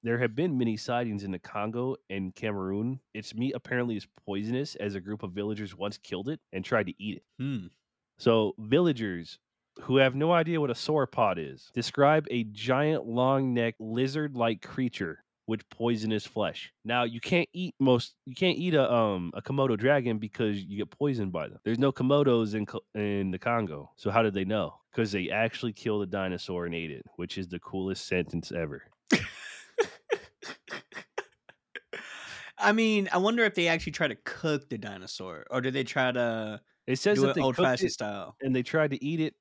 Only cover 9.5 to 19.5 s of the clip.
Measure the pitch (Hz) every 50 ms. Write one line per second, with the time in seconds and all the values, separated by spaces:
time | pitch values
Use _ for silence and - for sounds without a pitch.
9.5 | _ _ _ _ _ - - - 131 135 135 131 127 135 147 165 175 170 165 160
10.5 | 170 160 147 131 117 - - - 156 151 131 120 - - 117 101 92 87 78 -
11.5 | - - - - _ 123 117 - - - 143 143 156 156 151 - 120 123 113 110
12.5 | 104 104 110 120 131 131 147 151 160 147 - 117 113 120 127 131 135 135 135 131
13.5 | 123 120 117 117 110 _ 110 110 113 120 131 135 135 156 151 147 139 123 117 117
14.5 | 113 92 - - - - 131 120 - - 98 82 76 - _ _ _ _ _ -
15.5 | 113 107 - _ - _ 117 120 120 110 110 110 110 104 - - - 113 104 82
16.5 | - - - - _ _ _ 107 120 123 123 117 117 117 - - - 170 170 -
17.5 | _ 175 180 175 - _ 135 135 127 120 - - _ _ _ - 123 - 185 185
18.5 | 170 - 165 180 160 147 135 - 120 117 113 107 101 92 87 85 - - - -